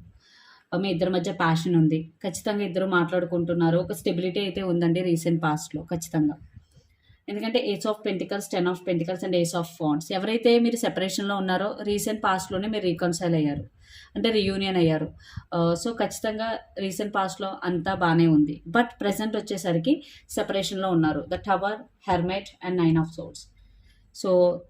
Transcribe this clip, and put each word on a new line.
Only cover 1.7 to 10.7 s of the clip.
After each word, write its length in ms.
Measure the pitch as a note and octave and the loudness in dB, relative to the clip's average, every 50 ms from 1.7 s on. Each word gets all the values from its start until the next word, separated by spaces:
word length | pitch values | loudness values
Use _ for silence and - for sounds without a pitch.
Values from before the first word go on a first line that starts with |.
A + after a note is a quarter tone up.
| F3 | 4
ఉంది. 240 | E3 D#3+ D#3 D#3+ D#3+ D#3+ - _ _ | 4 4 4 4 0 -2 -6 _ _
ఖచ్చితంగా 420 | - F#3+ F3 - - A3 G#3 G3+ G3+ | -8 -8 -6 -4 -4 -2 -2 -2 -2
ఇద్దరు 220 | F#3 E3+ F#3 F#3+ F#3+ | -2 -2 -2 0 2
మాట్లాడుకుంటున్నారు. 880 | F#3 F3 E3+ E3+ F#3 F3+ F3 E3+ F3+ F3 E3+ E3+ E3+ F3 E3+ E3+ E3 F3 | 2 2 2 2 0 -2 -2 0 -2 -2 0 0 0 2 2 4 4 2
ఒక 120 | F#3 F3+ G#3 | 0 -2 -6
స్టెబిలిటీ 460 | - - G#3 F3 E3+ F3+ F#3 F3 G#3 | -4 -2 -2 -2 0 -2 -2 -2 -2
అయితే 220 | G3+ F#3+ E3+ G3+ F#3+ | -4 -4 -4 -4 -2
ఉందండి 380 | F3+ E3+ E3+ E3+ E3+ E3 F3+ F#3 | 0 0 2 2 2 2 2 2
రీసెంట్ 380 | F3+ E3 E3 E3 E3+ E3+ E3 | 0 0 0 2 0 0 2
పాస్ట్‌లో 420 | E3 D#3 D3+ D#3+ - - - D#3 - | 2 0 0 -2 -4 -6 -10 -10 -8
ఖచ్చితంగా. 520 | - F3+ E3 - - - D#3+ D3+ D3 D#3 - - - - - _ _ _ - _ _ _ _ _ _ _ _ _ | -6 -8 -8 -6 -4 0 0 0 0 0 -4 -12 -20 -20 -20 _ _ _ -20 _ _ _ _ _ _ _ _ _
ఎందుకంటే 320 | - G3+ G#3 A3 A3+ A3+ A#3+ - | -8 -8 -6 -4 0 0 0 0
Ace 220 | G3+ G3+ F3 - | 0 -2 -2 -2
of 120 | A3 G#3 G#3+ | -2 -2 -2
Pentacles, 460 | - G#3+ F#3+ F3 F#3+ - G3+ G3+ G3+ - | -2 -4 -4 -4 -4 -4 -6 -6 -6 -4
Ten 180 | - F#3 F3 | -2 0 0
of 100 | F3+ F3+ F3+ - | 0 0 -2 -2
Pentacles 400 | F#3 F3+ E3+ E3 E3+ F#3 E3+ G3 | -2 -2 0 0 -2 -4 -4 -2
and 120 | F#3 F3+ | 0 2
Ace 160 | F3 E3+ E3 - | 2 2 2 0
of 140 | F3 E3+ - - | -2 -4 -4 -6
Wands. 300 | - E3 D3+ D3 D3+ - - | -4 0 0 0 0 -2 -4
ఎవరైతే 400 | G3+ F#3 G3 A3 A3+ A#3 A3+ A#3+ A#3 A#3+ | -4 -2 -2 0 0 2 4 6 6 6
మీరు 180 | A#3 A#3 | 6 4